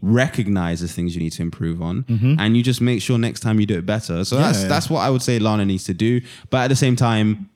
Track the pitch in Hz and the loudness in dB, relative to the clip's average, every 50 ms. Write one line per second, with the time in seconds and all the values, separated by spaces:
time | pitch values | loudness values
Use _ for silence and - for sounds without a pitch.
0 | - 95 113 120 127 - - - 110 98 101 92 87 85 85 82 87 82 - - | -2 2 2 2 2 0 0 -2 -2 0 0 0 0 -2 -2 -4 -4 -6 -6 -4
1 | 87 87 82 87 82 80 - - 85 82 80 - - 82 82 85 82 85 90 120 | -4 -4 -4 -4 -6 -6 -4 -4 -6 -6 -6 -6 -6 -4 -4 -4 -6 -4 -4 -4
2 | 131 - 117 107 117 127 147 156 101 107 113 120 120 131 123 - 120 123 123 104 | -2 -2 0 0 2 2 2 2 2 2 2 2 2 2 0 2 0 0 0 0
3 | - - 127 117 113 117 - - - 113 110 107 104 101 107 87 85 95 104 107 | 0 0 0 0 0 -2 -4 -4 -2 0 2 2 2 2 0 -2 -2 -2 -4 -4
4 | - - 85 85 98 - 123 131 156 - - 101 95 95 147 151 - - 160 135 | -4 -4 -4 -4 -2 0 0 2 2 2 2 0 0 0 0 0 0 -2 -2 0
5 | 95 131 135 127 - - 123 113 104 110 107 104 101 98 95 90 - - 92 85 | 0 0 0 0 0 0 0 0 2 2 2 2 2 0 0 -2 -4 -6 -4 0
6 | 110 113 123 123 123 - - - - - - 131 123 131 135 123 143 131 123 117 | 0 0 2 0 -2 -6 -12 -20 -6 -2 0 0 2 2 2 2 2 2 2 4
7 | 127 117 113 107 107 104 107 107 98 - _ | 4 4 4 4 2 2 0 -2 -6 -12 _